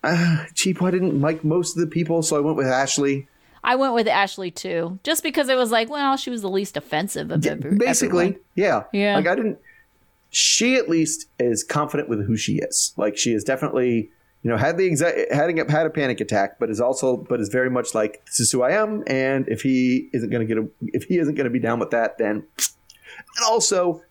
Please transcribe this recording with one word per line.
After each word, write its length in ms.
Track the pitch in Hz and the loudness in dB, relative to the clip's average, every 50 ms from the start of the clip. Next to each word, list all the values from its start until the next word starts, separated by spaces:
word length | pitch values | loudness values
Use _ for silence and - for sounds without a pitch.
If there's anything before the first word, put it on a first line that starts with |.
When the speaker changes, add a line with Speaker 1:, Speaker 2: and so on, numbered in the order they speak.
| - | 0
Speaker 1:
uh, 420 | 151 170 170 170 175 160 151 - - - | 2 2 2 4 2 2 0 0 -4 -6
cheapo, 340 | - - 190 180 - 180 185 | -2 0 0 0 0 0 0
I 40 | |
didn't 280 | 180 185 180 185 - 143 | 2 2 0 0 0 2
like 220 | 139 156 160 160 151 | 0 0 0 0 0
most 320 | 151 156 180 175 170 - | 0 2 2 0 -2 -2
of 60 | 165 | -2
the 60 | 170 156 | -2 -2
people, 340 | - 170 170 156 170 165 | 0 -2 0 0 0 0
so 160 | 160 160 156 147 | 0 0 0 0
I 20 | |
went 140 | 143 151 156 - | 0 0 0 0
with 100 | 135 131 | 2 2
Ashley. 600 | 127 127 139 135 - - 143 139 139 139 139 _ _ _ _ _ _ - - | 2 2 2 0 0 0 0 0 0 -2 -6 _ _ _ _ _ _ -6 0
Speaker 2:
I 120 | - 247 | 0 2
went 180 | 262 269 269 240 | 2 2 0 2
with 120 | 233 220 220 | 0 0 2
Ashley, 440 | - 196 202 190 - - 190 180 | 2 2 2 0 -2 -8 -10 -10
too, 480 | 165 - - 185 175 170 165 170 180 190 _ | -10 -10 -8 -4 -4 -4 -4 -4 -8 -8 _
just 200 | - 320 320 - | -2 -2 -2 -2
because 260 | 320 - - 285 254 | -2 0 0 2 2
it 60 | 262 254 | 2 2
was 140 | 254 220 | 2 2
like, 180 | 233 226 226 226 | 2 2 2 0
well, 260 | 294 294 285 269 269 269 | -4 -2 0 0 0 0
she 120 | - 262 | -2 -6
was 120 | 247 233 202 | -6 -6 -6
the 60 | 190 | -2
least 280 | 185 190 202 190 - 147 | -2 -2 -2 -2 -6 -8
offensive 540 | - - - 151 175 202 - 147 151 151 | -6 -4 -4 -2 -2 -2 -6 -6 -6 -2
of 120 | 160 160 - | -2 0 0
Speaker 1:
Yeah, 80 | - 151 | 0 -2
Speaker 2:
every-, 240 | - 131 143 190 202 | -2 -2 0 2 2
Speaker 1:
basically, 480 | 240 262 - - - 214 180 175 175 | 2 2 2 0 0 2 2 2 2
Speaker 2:
everyone. 160 | 190 190 - _ _ _ | 2 0 -4 _ _ _
Speaker 1:
yeah. 280 | - 196 196 139 107 - - - | 0 2 2 2 0 -2 -2 -2
Speaker 2:
Yeah. 220 | 202 202 208 202 | 0 2 4 2
Speaker 1:
Like, 120 | 196 185 175 | 2 2 2
I 80 | 180 | 0
didn't, 220 | 214 226 214 - - _ - - _ _ _ _ _ _ _ _ _ _ _ | 2 0 -2 -4 -6 _ -20 -20 _ _ _ _ _ _ _ _ _ _ _
she 460 | - - - - - - 214 240 262 | -2 0 2 2 2 2 2 4 4
at 120 | 262 - - | 2 2 2
least 400 | 170 165 160 156 - - - _ _ _ | 2 2 2 0 -2 -8 -10 _ _ _
is 240 | 123 120 117 107 - | 0 2 2 0 -2
confident 440 | - - 147 151 147 - 143 - - | -2 -2 -2 -2 0 -2 -4 -2 -2
with 160 | 117 107 101 98 | -2 -2 0 0
who 100 | 110 107 | 0 0
she 200 | - - 101 101 | 0 -2 -2 -2
is. 340 | - - - - - - - | -2 -2 -2 -2 -2 -2 -2
Like, 220 | - 101 107 104 - | -2 -2 -2 0 0
she 160 | - 123 117 | 0 0 0
is 100 | 107 104 | 0 0
definitely, 680 | - 135 131 - - - 127 123 123 120 113 - - _ _ _ _ _ _ _ | -2 -2 -2 -2 -2 0 0 0 2 0 0 -2 -4 _ _ _ _ _ _ _
you 60 | 120 | -2
know, 60 | 117 | 0
had 220 | 107 120 147 170 175 | 2 2 0 2 2
the 120 | 190 185 | 0 0
exa-, 400 | 165 135 160 170 - - - - 123 | 2 2 0 0 2 0 0 0 2
had 160 | 147 147 170 | 0 2 2
a, 200 | 175 160 - - | 0 -2 0 2
had 160 | 147 156 165 | 2 2 2
a 40 | 156 | 0
panic 320 | 156 156 143 131 123 - | 0 -2 -2 -2 -2 -2
attack, 360 | 113 - 113 101 98 98 - _ | -4 -2 0 0 0 0 -2 _
but 120 | 120 110 | -4 -2
is 100 | 110 101 | 0 0
also, 380 | 120 123 131 - - 131 123 110 | 0 0 0 0 0 0 0 -2
but 240 | - - 123 120 | -2 -4 -2 -2
is 80 | 107 98 | -2 -2
very 200 | 110 127 127 127 | 0 0 0 0
much 240 | 127 127 120 - - | 0 -2 -2 -2 -2
like, 300 | 113 107 107 - - _ | -2 -2 -2 -4 -8 _
"This 140 | - - - | -6 -4 0
is 100 | 123 113 | 0 0
who 120 | - 127 | 2 2
I 100 | 123 131 | 2 2
am, 320 | 170 208 214 214 214 214 - - | 2 2 0 0 -2 -6 -4 -2
and 380 | 135 131 131 131 135 135 135 - | 0 0 0 0 0 0 0 -2
if 120 | 113 107 - | -4 -2 0
he 440 | 135 131 127 127 127 127 127 - - - | 0 2 4 4 2 2 0 -2 -2 -4
isn't 160 | 123 113 104 | -4 -4 -2
gonna 160 | 120 120 113 | -2 -2 -2
get 120 | 107 113 110 | 0 0 -2
a, 80 | 110 110 _ _ - 107 - | -2 -4 _ _ -10 -6 -6
if 100 | - - | -6 -2
he 140 | - 180 175 | 0 0 0
isn't 180 | 160 143 156 | 2 0 0
gonna 140 | 151 143 123 | 0 -2 0
be 100 | 120 123 | 0 0
down 200 | 113 117 117 117 | 0 0 0 0
with 100 | 101 - | -2 0
that, 280 | - 117 113 110 - - | 0 0 0 0 -2 -2
then," 180 | 113 104 107 | -2 -2 -2
and 1080 | 107 - _ _ - - - - _ _ _ - _ _ - - - - _ - 226 233 220 | -4 -6 _ _ -6 -6 -6 -6 _ _ _ -20 _ _ -20 -20 -20 -20 _ -4 0 0 2
also 520 | 226 233 - - 202 185 180 175 165 160 - _ | 2 2 2 2 2 2 2 0 -2 -4 -8 _